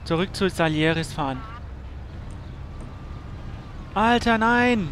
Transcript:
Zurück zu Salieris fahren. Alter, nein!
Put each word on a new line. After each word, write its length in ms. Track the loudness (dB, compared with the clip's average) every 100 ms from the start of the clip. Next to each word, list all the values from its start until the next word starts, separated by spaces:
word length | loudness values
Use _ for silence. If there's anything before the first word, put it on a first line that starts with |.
Zurück 320 | 0 0 0 2
zu 140 | 0
Salieris 640 | 4 2 4 4 2 -2
fahren. 260 | -2 -2 -4 -8 -10 -10 -12 -12 -12 -12 -10 -10 -10 -10 -12 -10 -10 -12 -12 -10 -10 -10 -10 -10 -10 -12 -12 -4
Alter, 440 | 2 4 6 6 4
nein! 520 | 6 6 6 4 0